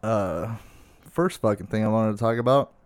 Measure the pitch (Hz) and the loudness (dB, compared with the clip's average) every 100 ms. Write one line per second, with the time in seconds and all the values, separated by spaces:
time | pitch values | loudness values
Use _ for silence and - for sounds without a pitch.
0 | 110 110 95 82 95 113 - - - - | 0 0 0 -4 -6 -8 -14 -20 -20 -20
1 | - - 117 - 113 104 - 110 107 110 | -10 -2 -2 0 0 0 -2 -2 2 2
2 | 110 104 113 117 120 135 - - | 0 0 0 0 4 2 2 -8